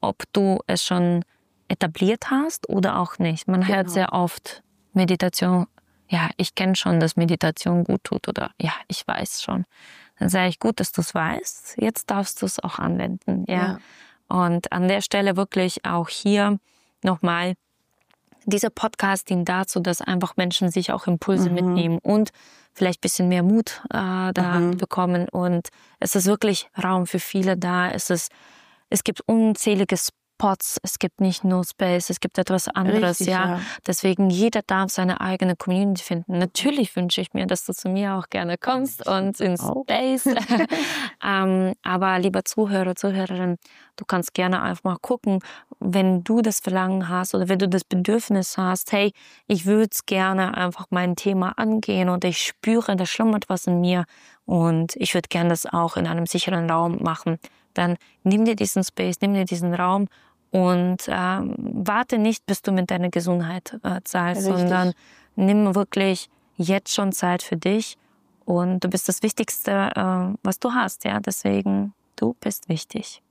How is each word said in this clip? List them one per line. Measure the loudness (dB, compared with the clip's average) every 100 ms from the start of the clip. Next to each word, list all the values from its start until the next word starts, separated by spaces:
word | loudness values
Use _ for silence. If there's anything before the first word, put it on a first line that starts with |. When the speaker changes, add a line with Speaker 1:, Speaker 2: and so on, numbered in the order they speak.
Speaker 1:
ob | -4 -4 -4
du | 0 2 2 0
es | -2
schon | 0 2 2 2 -2 _ _ _ _
etabliert | -2 -2 0 0 0 0
hast | 0 0 -4 -4
oder | 0 0 0
auch | -2 -2
nicht.“ | -2 -2 0
Man | 0 2
hört | 2 0
Speaker 2:
Genau. |
Speaker 1:
sehr | 0 0
oft | 0 0 -4 -14 -18 _ _ _
Meditation, | 0 2 2 0 0 2 2 0 _ _ _ _
„Ja, | -2 -2 -2
ich | -6
kenn | 0 0
schon, | 2 2 2
dass | 2 2
Meditation | 2 2 0 0 0 2
gut | 2 -2
tut“, | -2 -6 -4
oder | -6 -6 _
„Ja, | -4 -4 -8
ich | -10 -6
weiß | -6 -4 -6
schon.“ | -4 -4 -4 _ -20 -20 -20 _
Dann | 0
sag | 2 0
ich, | 0
„Gut, | -2 -2
dass | -4
du's | -2 -2
weißt, | -2 -2 -4 -8 -12 -12 -2
jetzt | -2 -2 -4
darfst | -2 -2 -4
du's | -4 -4
auch | -6 -4
anwenden“, | -2 -2 -2 -4 -4 -4 -2
ja. | 0
Speaker 2:
Ja. | 0 -4 -10 -20 -20 _ _
Speaker 1:
Und | 0 2 0 -2
an | 0 2
der | 2
Stelle | 0 0 0 0
wirklich | 0 0 0 -2
auch | -4 -2 -2
hier | -2 2 2 2 0 _ _ _ _
noch | -2 0
mal, | 0 0 -2 -4 _ _ _ _ _ _ _ _ -2
dieser | 0 0
Podcast | -2 -6 0 0 0 0
dient | -2 0
dazu, | 0 0 -2
dass | -2 -2
einfach | -2 0 0 0
Menschen | -2 2 0
sich | 0 -2
auch | -2 0
Impulse | -2 2 2 2
Speaker 2:
Mhm. |
Speaker 1:
mitnehmen | 2 2 2 2 0
und | 2 2 2 _ -20 -20 _
vielleicht | -2 -2 0
bisschen | -4 0 2
mehr | 4
Mut, | 4 4 2 -6 -8
äh, | -4 -2 -2 -2
da | 0 0 2
Speaker 2:
Mhm. | 2 0
Speaker 1:
bekommen. | -4 -2 0 0 -2
Und | -2 0 0 -2 _ _ _
es | -2
ist | 0 2
wirklich | 2 2 0 -4 -4
Raum | 0 0 0
für | -2
viele | -2 0 0 0
da. | 0 0 0
Es | -2 -2
ist, | -2 -2 _ -20 -20 -20 _ _
es | -2
gibt | -2 -6 0
unzählige | 4 4 4 2 2 2 0
Spots, | -2 _ _ _ 0 0 -2 -6
es | -6 -4
gibt | -4 _
nicht | 0 2
nur | 0 0
Space, | 0 -2 0 2 0
es | -4
gibt | -4 -2
etwas | 0 0 0
anderes, | 0 2 4 2 0
Speaker 2:
Richtig, | 0
Speaker 1:
ja. | 2 2
Speaker 2:
ja. | 0 -4 -10 -4
Speaker 1:
Deswegen, | 0 0 4 4
jeder | 4 2 2
darf | 0 0 0
seine | 0 0 0
eigene | -2 0 0 0
Community | 0 2 2 0
finden. | -2 -6 -2 0
Natürlich | 0 0 0 0 0
wünsche | 0 -2 -2
ich | -2
mir, | -4 -2
dass | -2
du | -4
zu | -6 -2
mir | -2 -2 -4
auch | -4
gerne | -4 -4 -4
kommst | -2 -2 -2 -6 -2
und | 0 0 0
in | 0 0
Speaker 2:
Auch. | -2 -4
Speaker 1:
Space. | -2 0 2 0 2
<laughs> | 0 2 0 2 0 -2 -4 -8 -6
Ähm, | -2 0 2 2 2 -2
aber | -2 0 2 2
lieber | 2 0
Zuhörer, | -2 0 0 2 0
Zuhörerin, | 0 -2 -2 -2 -2 -2 -2 _ -20 -20 -18
du |
kannst | -4 -2 -2
gerne | 0 0 2
einfach | -2 -4
mal | -4 -4
gucken, | -2 -2 0 0 -2 -20 -20 -8
wenn | -2 2 4 2
du | 2 2
das | 2 0
Verlangen | -2 0 0 -2 -2
hast | -4 -2
oder | 0 2
wenn | 2
du | 2
das | 0
Bedürfnis | 0 0 2 0 2 0 0 -2
hast, | 0 -2 0
„Hey, | 2 2 0 -20 -20 _
ich | -2
würd's | 4 4 2 -2 -2
gerne | 0 2 2 0
einfach | 0 -2 -4 -4
mein | 0 0 0
Thema | 0 0 0 0
angehen | 0 0 0 0 2
und | 2
ich | 0 -2
spüre, | -4 -4 0 0 2 -2
da | -2
schlummert | 0 2 2 0
was | -4 0
in | 2
mir | 4 2 -2 -8 -20 _
und | -2 2 4 2 0 -2
ich | -2
würd | -2 -2
gerne | 0 2
das | 0 0
auch | 0 0 0
in | -2
einem | -2 -2
sicheren | -2 0 -2 0
Raum | 2 0 0
machen“, | -2 -2 -2 -4 -6 _ _
dann | -2 0 0 _ _
nimm | 2 4
dir | 4
diesen | 2 0 0
Space, | -2 -2 -4 0
nimm | 0
dir | 0 0
diesen | -2 -2
Raum | 0 0 0 -2 _ _ _ _
und, | 2 4 4 2 -2 -2
ähm, | -2 -2 -2 -4 -6
warte | -6 -4 -2 0 0 2
nicht, | 2 0 -2
bis | -4
du | 0
mit | 0 0
deiner | 0 0
Gesundheit, | -2 0 0 -2 -6 -10 -8
äh, | -6 -6
zahlst, | -4 -2 0 0 0
Speaker 2:
Richtig. | 2
Speaker 1:
sondern | 2 2 2 -2 -12 -20 _
nimm | 0 4 4 4
wirklich | 2 0 0 0 0 -4 _ _ _
jetzt | 0 0 0
schon | -2 0
Zeit | 0 0 0
für | -2 -2
dich | 0 0 -2 -10 _ _ _ _ -2
und | 0 2 0
du | 0
bist | -2 -2
das | -2
Wichtigste, | -2 -2 -4 -4 -2 0 0
äh, | 0 0 0 0 -2
was | -2 -2
du | 0
hast, | 0 -2 -2
ja, | -4 -2
deswegen, | -2 -4 0 0 0 0 -2 -8 _
du | -4 -4 -2
bist | -6 -8 -6
wichtig. | -6 -4 -10 -10 -16 _